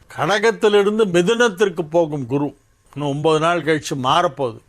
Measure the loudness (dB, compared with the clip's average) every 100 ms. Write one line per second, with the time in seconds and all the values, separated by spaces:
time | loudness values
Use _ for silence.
0 | _ -6 -2 0 0 2 2 4 2 2
1 | 2 2 2 2 2 2 -2 -2 -2 0
2 | 0 -2 -4 -4 -4 -8 _ _ _ -8
3 | -6 -2 0 2 2 -2 0 -2 -2 -4
4 | 0 2 2 -2 -6 -8